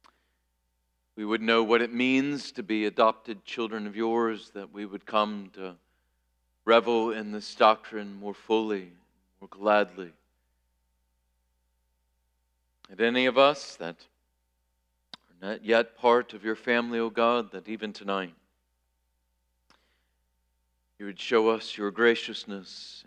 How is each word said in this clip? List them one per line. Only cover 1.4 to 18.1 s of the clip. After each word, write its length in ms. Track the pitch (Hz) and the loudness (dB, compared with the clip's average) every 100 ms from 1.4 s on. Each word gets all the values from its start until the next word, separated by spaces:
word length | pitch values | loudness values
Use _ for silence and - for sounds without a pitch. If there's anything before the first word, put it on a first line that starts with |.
know 200 | 110 113 | 4 4
what 200 | 110 117 | 6 4
it 100 | 117 | 2
means 580 | 120 127 135 143 139 - | 0 2 2 0 -4 -8
to 100 | - | -10
be 240 | 104 110 104 | -4 -2 0
adopted 580 | 95 110 - - 98 | 4 4 2 -6 -16
children 420 | - 123 113 110 104 | -10 -6 -6 -6 -8
of 80 | |
yours, 560 | 104 113 117 113 104 - | -4 -2 0 0 -4 -12
that 180 | 101 98 | -16 -14
we 140 | 101 104 | -14 -12
would 180 | 98 | -12
come 460 | - 107 107 104 95 | -2 0 0 -4 -14
to 220 | 98 92 87 _ _ _ _ _ _ _ _ | -14 -14 -14 _ _ _ _ _ _ _ _
revel 460 | 110 117 120 117 113 | 4 4 4 0 0
in 220 | 110 104 | -4 -8
this 240 | 104 - - | -10 -8 4
doctrine 580 | 110 107 - 110 101 98 | 4 4 -2 -12 -12 -12
more 120 | 101 | -12
fully, 600 | 98 - 110 110 98 90 87 _ _ _ _ | -10 -2 0 0 -6 -8 -20 _ _ _ _
more 80 | 98 | -20
gladly. 640 | 95 107 104 98 92 87 - _ _ _ _ _ _ _ _ _ _ _ _ _ _ _ _ _ _ _ _ _ _ _ _ _ _ - | -2 2 4 2 -6 -16 -18 _ _ _ _ _ _ _ _ _ _ _ _ _ _ _ _ _ _ _ _ _ _ _ _ _ _ -14
And 120 | 95 | -2
any 260 | 117 127 127 | 0 2 2
of 100 | 123 | 4
us 380 | 139 151 - - | 4 2 -8 -12
that 160 | 87 - _ _ _ _ _ _ _ _ _ _ _ - _ _ | -12 -12 _ _ _ _ _ _ _ _ _ _ _ -20 _ _
are 60 | 98 | -10
not 160 | 107 | -6
yet 320 | 107 113 117 - | 2 2 2 0
part 380 | 120 120 - | 2 2 0
of 100 | 104 | -6
your 100 | 110 | -6
family, 460 | 110 127 120 120 117 | -4 -2 -2 0 -4
O 100 | 113 | -2
God, 400 | 110 117 120 107 | 0 2 2 -4
that 180 | 92 104 | -12 -12
even 240 | 107 107 | -10 -10
tonight 400 | 101 101 | -8 -6